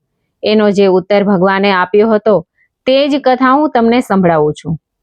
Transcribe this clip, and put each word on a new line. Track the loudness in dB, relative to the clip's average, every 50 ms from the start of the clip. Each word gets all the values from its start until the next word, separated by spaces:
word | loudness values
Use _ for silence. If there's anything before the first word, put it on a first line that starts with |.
| _ _ _ _ _ _ _ _
એનો | -4 -2 0 2 0 0
જે | 2 2 2
ઉત્તર | 2 2 0 0 0 -2 0 0
ભગવાને | 0 0 0 0 0 0 0 0 0
આપ્યો | 0 0 -2 0 0 0 0 2
હતો, | 0 0 0 0 -2 -2 -2 -8 _ _ _ _ _ _ _
તે | -2 0 0 0 0
જ | -2 -2 0
કથા | 0 0 2 2 0
હું | 2 0 0 0
તમને | 0 0 0 2 0 0
સંભળાવું | -2 -2 -2 0 0 2 0 0 0 -2 -4
છું. | -6 -8 -10 -10 -10 -12 _ _ _